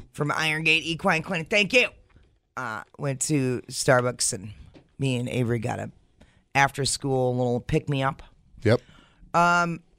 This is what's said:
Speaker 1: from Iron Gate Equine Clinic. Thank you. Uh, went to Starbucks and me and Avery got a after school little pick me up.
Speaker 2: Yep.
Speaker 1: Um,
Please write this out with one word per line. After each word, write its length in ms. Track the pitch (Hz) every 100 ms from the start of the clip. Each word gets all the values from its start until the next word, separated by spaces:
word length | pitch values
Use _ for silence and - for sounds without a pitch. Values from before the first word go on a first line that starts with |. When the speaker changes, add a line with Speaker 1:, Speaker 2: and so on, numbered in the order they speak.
| -
Speaker 1:
from 200 | - 147
Iron 300 | 139 156 156
Gate 200 | 160 160 160
Equine 360 | 165 196 160
Clinic. 260 | 156 180 160
Thank 240 | 202 202
you. 140 | 254 226 - _ _ _ _ _ -
Uh, 260 | 127 107 - -
went 220 | 143 131
to 400 | - 151 131 123 -
Starbucks 640 | - - 127 123 120 -
and 200 | 101 104 - - - _ -
me 180 | 135 123
and 120 | 123
Avery 300 | 120 120 120
got 200 | 117 101
a 120 | 107 - _ _ - _ _
after 320 | 139 139 - 135
school 500 | - 143 131 127 123
little 240 | 123 120
pick 260 | - 156 151
me 120 | 139
up. 200 | 135 - - _ _ -
Speaker 2:
Yep. 180 | 104 104 - - - _ -
Speaker 1:
Um, 460 | 165 175 175 175 165 _